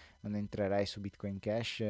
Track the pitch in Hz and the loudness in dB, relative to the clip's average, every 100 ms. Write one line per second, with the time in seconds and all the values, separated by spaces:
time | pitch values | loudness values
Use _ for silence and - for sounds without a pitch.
0 | - - 104 104 101 - 98 101 101 - | -20 -10 -4 -2 -2 0 2 4 2 -2
1 | 98 - 101 98 107 110 120 - | -8 -4 -4 -2 0 0 0 0